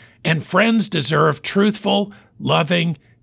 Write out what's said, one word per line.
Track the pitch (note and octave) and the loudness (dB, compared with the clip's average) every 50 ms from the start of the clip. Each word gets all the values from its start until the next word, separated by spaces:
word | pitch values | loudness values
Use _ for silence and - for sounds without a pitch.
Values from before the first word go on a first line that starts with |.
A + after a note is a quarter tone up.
| - - _ _ - | -20 -20 _ _ -2
and | D#3+ E3 D#3 - | -2 -2 -2 -2
friends | - F3+ F#3 G#3+ A3+ A3+ A3+ F3 - | -2 0 2 2 2 2 2 0 0
deserve | - D#3+ C3+ - D#3+ D3 D#3 D#3 C#3+ - | -2 -2 -2 0 2 2 2 2 0 -2
truthful, | - - - G3 G3+ G#3+ G#3 - - G3 G3 G3+ G#3 G#3 - - - _ _ - | -4 -4 0 2 2 2 0 -2 -2 -2 0 0 -2 -4 -8 -18 -20 _ _ -8
loving, | C#3 C3 D3+ E3 E3 C#3+ F3+ F3 E3 E3+ D#3+ - _ _ _ _ | -2 0 0 0 2 0 0 0 0 -2 -4 -6 _ _ _ _